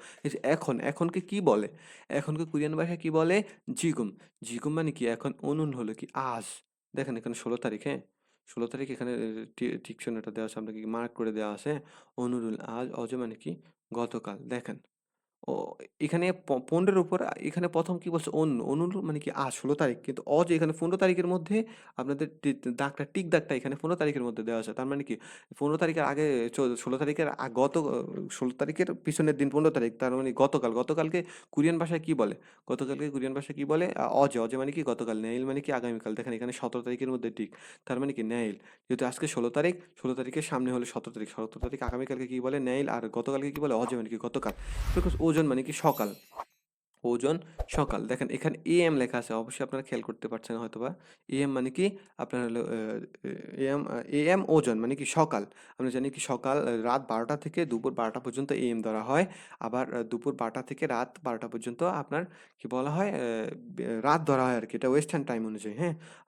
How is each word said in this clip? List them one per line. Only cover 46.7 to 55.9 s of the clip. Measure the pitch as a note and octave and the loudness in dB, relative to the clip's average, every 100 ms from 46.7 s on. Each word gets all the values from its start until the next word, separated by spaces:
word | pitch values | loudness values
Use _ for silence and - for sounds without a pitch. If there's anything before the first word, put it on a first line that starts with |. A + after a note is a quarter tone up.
| _ _ _ | _ _ _
ওজন | A#2+ A#2+ C3+ E3 - - - | 0 2 4 2 -2 -8 -2
সকাল। | - C#3 G#2 A2 | 0 2 0 -2
দেখেন | B2+ B2+ | -2 -2
এখানে | - D#3+ - | 0 -2 -2
এএম | - F3 E3 C#3+ | 4 6 6 4
লেখা | A#2+ A#2+ | 2 -2
আছে, | A#2 | -2
অবশ্যই | A2+ A#2 - | -4 -4 -6
আপনারা | C3+ C3 | -4 -4
খেয়াল | C3 A#2+ | -4 -6
করতে | A2+ A2 A#2 | -6 -6 -6
পারছেন | A2+ - A2+ | -6 -6 -6
হয়তোবা। | A2+ A2 C3 F#3 - - - | -6 -6 -6 -6 -18 -20 -4
এএম | C3+ C#3+ | 0 2
মানে | C3 B2+ | 2 0
কি | C3 G3 G3 - - | 2 0 0 -16 -10
আপনার | A#2+ B2 | -4 -2
হলো, | A#2+ A#2 | -2 -2
আহ, | - A2+ A2 A2 - - C3+ B2+ - - | -2 -4 -4 -6 -8 -12 -10 -10 -10 -4
এএম, | C3+ C#3+ - | 0 0 -2
আহ, | A#2+ | -6
এএম | - C#3+ D3+ F#3+ - | -2 2 4 4 6
ওজন | D#3 C3 A2 | 6 6 2
মানে | A#2 C#3 | 0 -2
কি | C3 | 0
সকাল। | D#3+ D#3 A2 G2+ - - - | 4 4 2 -4 -12 -18 -4
আমরা | C3 | -2